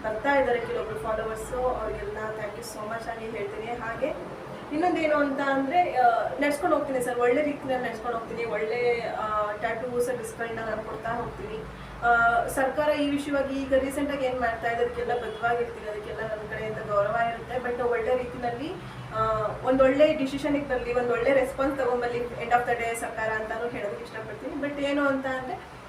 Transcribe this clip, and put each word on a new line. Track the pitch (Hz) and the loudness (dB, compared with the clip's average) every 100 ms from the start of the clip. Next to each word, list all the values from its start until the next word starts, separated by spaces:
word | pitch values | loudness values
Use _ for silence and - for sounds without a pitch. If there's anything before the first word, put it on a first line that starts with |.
ಬರ್ತಾ | 214 214 277 | -4 -2 4
ಇದ್ದಾರೆ | 277 240 233 | 4 4 2
ಕೆಲವೊಬ್ರು | 226 233 - 214 | 0 -4 -4 -4
ಫಾಲೋವರ್ಸು, | 220 214 220 220 - 254 254 | -2 -2 -2 -6 -4 0 0
ಅವ್ರಿಗೆಲ್ಲ | - 214 208 208 214 214 220 | 0 -4 -4 -6 -6 -6 -6
thank | 208 214 | -8 -8
you | - | -10
so | 220 214 226 | -8 -6 -6
much | 226 | -6
ಆಗಿ | 226 220 | -6 -6
ಹೇಳ್ತೀನಿ. | 220 202 214 226 240 | -6 -6 -6 -6 -6
ಹಾಗೆ | 226 226 277 - - - - - - | -6 -2 -2 -4 -8 -10 -12 -12 -6
ಇನ್ನೊಂದೇನು | 294 359 330 311 294 | 0 2 2 2 4
ಅಂತ | 285 269 | 2 2
ಅಂದ್ರೆ, | 277 269 269 349 - | 2 2 4 4 4
ಆ, | 254 247 226 - | 6 6 6 0
ನಡ್ಸ್ಕೊಂಡು | - 285 294 359 302 | 0 0 2 2 2
ಹೋಗ್ತೀನಿ | - 262 | 2 0
ಸರ್, | 247 240 | 0 4
ಒಳ್ಳೆ | 240 277 | 4 6
ರೀತಿಯಲ್ಲಿ | 294 277 262 254 233 | 2 -2 -2 -2 -2
ನಡ್ಸ್ಕೊಂಡು | 220 240 233 | -4 -4 -4
ಹೋಗ್ತೀನಿ, | 226 226 | -4 -4
ಒಳ್ಳೆ, | 233 208 220 240 240 233 | -2 -2 0 2 2 2
ಆ, | 226 - 214 214 208 | 0 -2 0 0 0
ಟ್ಯಾಟೂ | 208 226 233 254 240 | -2 -2 -2 -2 0
ಸರ್ವಿಸ್ಗಳನ್ನ | 247 240 220 - 226 226 | 0 -2 -4 -6 -6 -4
ನಾನು | 220 214 | -4 -4
ಕೊಡ್ತಾ | 214 214 226 | -4 -6 -4
ಹೋಗ್ತೀನಿ. | 240 226 - 196 220 214 - - - | -4 -4 -6 -8 -8 -8 -12 -14 0
ಆ, | 240 233 233 - - | 4 6 6 4 2
ಸರ್ಕಾರ | 285 262 302 302 | 2 2 2 2
ಈ | 294 285 | 4 2
ವಿಷಯವಾಗಿ | 285 294 277 262 | 0 0 0 0
ಈಗ | 269 269 | -2 2
ರೀಸೆಂಟ್ | 262 269 294 277 | 2 2 -2 -2
ಆಗಿ | 277 254 | 0 0
ಏನ್ | 254 | 2
ಮಾಡ್ತಾ | 233 226 233 | 0 0 -2
ಇದೆ, | 233 | 0
ಅದಕ್ಕೆಲ್ಲ | 240 240 240 | 0 0 0
ಬದ್ಧವಾಗಿರ್ತೀನಿ, | 240 220 214 233 240 233 220 214 | -2 -2 -2 0 2 0 -4 -8
ಅದಕ್ಕೆಲ್ಲ | 208 214 214 | -8 -8 -6
ನನ್ನ | 220 214 208 | -6 -6 -6
ಕಡೆಯಿಂದ | 220 220 214 | -6 -4 -6
ಗೌರವ | 214 202 202 233 233 | 0 2 2 2 0
ಇರುತ್ತೆ. | 226 - 254 247 | -2 -4 -4 -2
But | 240 240 | 0 2
ಒಳ್ಳೆ | 233 220 254 | 2 2 0
ರೀತಿನಲ್ಲಿ, | 247 247 240 240 311 392 - - - | 0 -4 -4 -4 -6 -8 -10 -12 -6
ಆ, | 220 220 220 214 - | -2 0 0 -2 -2
ಒಂದೊಳ್ಳೆ | 254 269 262 285 311 | 2 6 6 8 6
ಡಿಸಿಷನ್‌ಗೆ | 285 269 277 294 277 - | 6 0 0 0 0 0
ಬರ್ಲಿ, | 254 233 | -2 0
ಒಂದೊಳ್ಳೆ | 247 240 233 262 | 0 2 2 4
ರೆಸ್ಪಾನ್ಸ್ | 269 254 - 277 277 | 4 2 2 0 2
ತಗೊಂಡ್ಬರ್ಲಿ | 240 240 240 240 | 0 0 0 -2
end | 240 233 233 | -6 -6 2
of | 240 | 2
the | 240 | 2
day | 240 233 233 | 0 -2 -4
ಸರ್ಕಾರ | 240 220 220 | -6 -4 -2
ಅಂತಾನು | 220 220 226 240 | -2 -4 -4 -4
ಹೇಳೋದಕ್ಕೆ | 233 202 196 | -4 -6 -6
ಇಷ್ಟಪಡ್ತೀನಿ. | - 226 220 427 262 294 | -8 -10 -10 -8 -8 -4
But | 285 285 | -4 -2
ಏನು | 285 285 277 | 0 2 2
ಅಂತ | 269 262 | 2 0
ಅಂದ್ರೆ | 262 247 - - - | -4 -4 -8 -10 -16